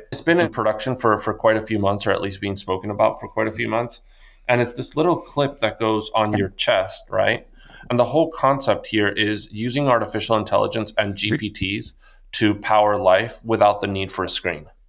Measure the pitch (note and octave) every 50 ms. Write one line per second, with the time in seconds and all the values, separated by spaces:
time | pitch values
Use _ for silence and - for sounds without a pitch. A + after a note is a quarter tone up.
0 | - _ - - - D#3+ E3 F3 E3+ - - B2 A2 G#2+ G#2+ - - C3 B2+ B2
1 | - A2+ G#2 G#2 - A2 G2+ - - A2 A2 A2 G#2+ - A2 G2+ G2 G2 G2+ G2
2 | - G#2+ F#2+ - F#2 G2 G2 - G2+ G2+ G2 F#2+ - - F#2 F#2 - G#2 G2+ G2+
3 | A2 A2+ - - - - - A2 A2 A2 G#2+ A2 A#2 A2 A2 A#2 A#2+ A#2+ - -
4 | - _ _ _ - - - _ _ - B2 B2 A#2+ A#2 - C3 B2 - - D3
5 | D#3 F3 D#3+ - - - - C#3+ C#3+ C#3 - - A2+ G#2+ G#2+ - A2+ A2+ A2 G#2+
6 | G#2+ - - A2 G#2+ G#2 G#2 G2+ G2 F#2+ - - - - A#2 F#2+ F#2+ F#2+ - -
7 | - - G2+ G2 G2+ G#2 A#2 - - - - - - - - - - - B2 A#2+
8 | A#2+ A2+ C3+ D#3 E3 D#3+ - - - C3+ C#3+ C3+ - A#2+ G2+ - - - A2 G#2+
9 | G#2 G2+ G2 - G#2+ G#2 G#2+ G2+ - - G#2+ G#2 A2+ B2 A#2+ C#3+ C#3+ C3+ B2 A2+
10 | G#2+ - - G#2+ G2+ - A2+ G#2+ G#2 - G2 G2+ G#2 G2+ - A2+ G#2 - - -
11 | G#2 G2+ G2 - G#2 G#2+ A2+ - A2 G2+ - - G2 F#2+ G2+ - - - - _
12 | _ - - - - - - - A2+ G#2 G#2 G#2 - - G#2+ G#2+ G#2 G#2 G#2 G2+
13 | F2+ F#2 F#2 G2 A2+ A#2 - - - A2+ A2+ G2+ G#2 G#2 G2+ - - G2+ G2 G2
14 | G2 F#2 - - F#2 F2 - - - F2+ E2+ D2+ D2+ - _ _ _